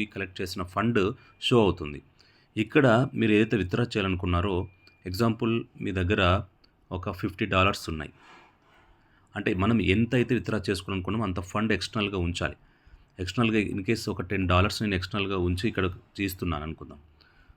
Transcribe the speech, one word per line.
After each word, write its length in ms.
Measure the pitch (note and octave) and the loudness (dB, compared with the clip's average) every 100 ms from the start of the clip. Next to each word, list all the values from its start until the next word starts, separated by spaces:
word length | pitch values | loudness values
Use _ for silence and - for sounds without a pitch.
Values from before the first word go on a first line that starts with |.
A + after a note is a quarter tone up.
| G#2 | -6
కలెక్ట్ 320 | - F#2+ - | -8 -10 -8
చేసిన 240 | F2+ G2 | -8 -6
ఫండ్ 360 | F2+ - A2 A2+ F#2+ C3 - - | -6 -2 0 2 0 -2 -14 -8
షో 160 | - B2 | 2 4
అవుతుంది. 400 | G2+ - D2+ C#2+ - _ _ _ _ - | 4 2 -4 -10 -16 _ _ _ _ -6
ఇక్కడ 300 | A2+ - C3+ A2+ C3 | 0 4 6 6 4
మీరు 180 | A#2 A2+ | 0 4
ఏదైతే 240 | G#2 A2 A#2 | 4 4 2
విత్‌డ్రా 280 | F2+ A2 A#2+ | 0 0 -2
చేయాలనుకున్నారో, 720 | A2 F#2+ F2+ F#2 F2 G2+ F2+ F#2+ - _ _ F#2 | 0 0 0 0 0 2 -2 -4 -10 _ _ -8
ఎగ్జాంపుల్ 480 | F#2 A#2 A2 A#2 A#2 - - | 0 0 2 0 -2 -4 -8
మీ 120 | G2+ | -4
దగ్గర 300 | F#2+ F2+ G#2 F2+ F#2 - _ _ _ - | -2 2 4 4 4 0 _ _ _ -10
ఒక 200 | F2+ F#2+ | -8 -6
ఫిఫ్టీ 340 | F#2 G#2+ - G#2 | -6 -6 -4 0
డాలర్స్ 400 | F#2+ F#2+ G#2+ - | 4 2 2 -6
ఉన్నాయి. 240 | D#2+ D2+ - - - - _ _ _ _ _ _ _ _ - | -8 -8 -14 -20 -20 -20 _ _ _ _ _ _ _ _ -6
అంటే 160 | - F#2 | -2 0
మనం 220 | G2 A#2 F2+ | 2 2 2
ఎంతైతే 440 | G2 A#2 B2+ A#2+ | 2 2 2 2
విత్‌డ్రా 260 | A#2+ F2 G#2+ | 0 -2 -4
చేసుకోవాలనుకున్నామో 640 | G2 F#2+ - G2 F2+ A2 G#2 | -2 -4 -4 -6 -4 -4 -2
అంత 140 | F2+ | -4
ఫండ్ 320 | F#2 G#2 A2 | -6 -4 0
ఎక్స్టర్నల్‌గా 460 | G2+ - A2+ G2+ G2+ | 0 -2 -4 -2 -2
ఉంచాలి. 380 | E2+ E2+ D2+ C2+ _ _ _ - _ - | -2 -2 -4 -6 _ _ _ -20 _ -10
ఎక్స్టర్నల్‌గా 420 | F#2 - A2+ A2 G2+ | -8 0 2 2 0
in 140 | G2+ | -4
case 200 | F#2+ A2+ - | -2 -2 -2
ఒక 120 | F#2 | -6
టెన్ 240 | F#2 G2 F#2 | -4 -2 2
డాలర్స్ 320 | F2+ G2+ - | 4 4 0
నేను 160 | G#2+ F#2 | -2 -2
ఎక్స్టర్నల్‌గా 440 | F2+ G#2+ G2 G2 | -2 -4 -2 0
ఉంచి 260 | F2+ F2+ A2+ | 0 0 -2
ఇక్కడ 180 | G#2 F#2 F#2 - - | 0 -2 -4 -14 -6
తీస్తున్నాను 480 | G2 F#2+ F#2 D2+ | -6 -4 -6 -4
అనుకుందాం. 360 | D#2 D#2+ C#2 C#2+ - _ _ _ _ | -6 -12 -14 -20 -20 _ _ _ _